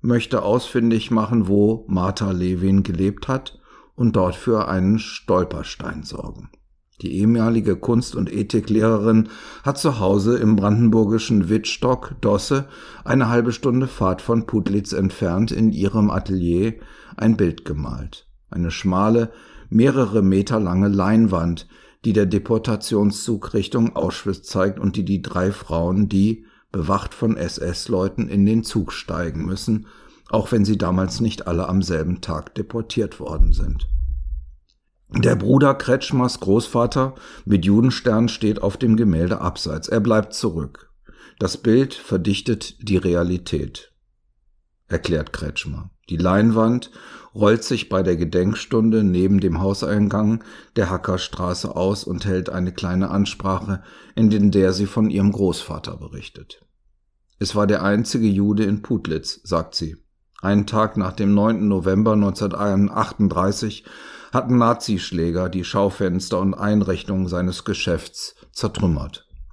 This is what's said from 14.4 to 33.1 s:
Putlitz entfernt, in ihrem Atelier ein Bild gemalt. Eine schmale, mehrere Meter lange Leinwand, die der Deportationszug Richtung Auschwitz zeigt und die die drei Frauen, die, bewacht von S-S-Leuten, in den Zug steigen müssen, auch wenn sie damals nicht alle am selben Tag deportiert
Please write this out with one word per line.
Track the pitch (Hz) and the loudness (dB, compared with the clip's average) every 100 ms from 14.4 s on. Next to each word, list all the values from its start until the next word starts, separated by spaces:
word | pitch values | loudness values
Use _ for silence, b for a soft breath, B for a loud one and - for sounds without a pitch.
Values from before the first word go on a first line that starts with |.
| 113 | 0
Putlitz | 110 87 101 101 | -2 0 -2 -2
entfernt, | - 95 - 95 87 113 | -2 -2 0 -2 0 0
in | - 110 | 2 0
ihrem | 80 98 110 104 | 2 0 2 2
Atelier | 92 - 92 87 85 113 113 B B B B | 0 -2 -2 0 0 0 -4 B B B B
ein | 110 107 | 2 2
Bild | 90 - | 2 -2
gemalt. | - 76 67 60 - - - - - | -8 -6 -6 -8 -10 -14 -20 -20 -10
Eine | 87 85 | -4 -4
schmale, | - 95 92 104 117 113 B B B B | -2 -2 2 2 2 0 B B B B
mehrere | 107 135 135 110 107 | 4 4 4 2 4
Meter | 98 95 98 110 | 4 4 2 0
lange | 92 92 101 | 0 2 2
Leinwand, | 98 95 113 110 90 85 82 - b b b | 2 4 4 4 2 0 -4 -8 b b b
die | 117 | 0
der | 104 95 | 2 2
Deportationszug | 98 - 110 117 104 - 107 101 104 - 104 - | 0 0 -2 0 -4 0 2 2 0 -4 -4 -2
Richtung | 107 95 120 113 - | -4 -2 0 0 0
Auschwitz | 92 - 101 92 - | -4 -4 -6 -6 -4
zeigt | 98 98 98 | -2 -2 0
und | 98 | -4
die | 104 | -2
die | 92 98 | -2 -2
drei | - 90 95 | -4 -2 -2
Frauen, | 98 - 82 85 95 98 | -2 -4 -2 0 0 2
die, | 98 104 110 B B B | 2 2 0 B B B
bewacht | 98 78 98 - | -4 -2 -2 -4
von | - 113 113 | -4 -2 -2
S-S-Leuten, | 87 - 87 85 - 98 95 - 110 | -4 -6 -6 -6 -4 -2 -2 -4 -2
in | 101 | 2
den | 101 113 | 4 2
Zug | 113 113 82 | 0 -4 -4
steigen | - - 82 85 82 82 | -8 -8 -6 -6 -6 -6
müssen, | 95 - 107 B B B B B | -6 -2 -4 B B B B B
auch | 110 104 | -4 0
wenn | 113 101 | 0 2
sie | 104 | 0
damals | 87 92 95 - | 0 0 -2 -2
nicht | 113 - - | -4 -4 -4
alle | 85 90 | -4 0
am | 95 | 0
selben | 92 80 82 87 | 0 -2 -2 -6
Tag | - 78 - | -6 -8 -8
deportiert | - - 117 113 123 101 | -10 -8 -8 -6 -4 -4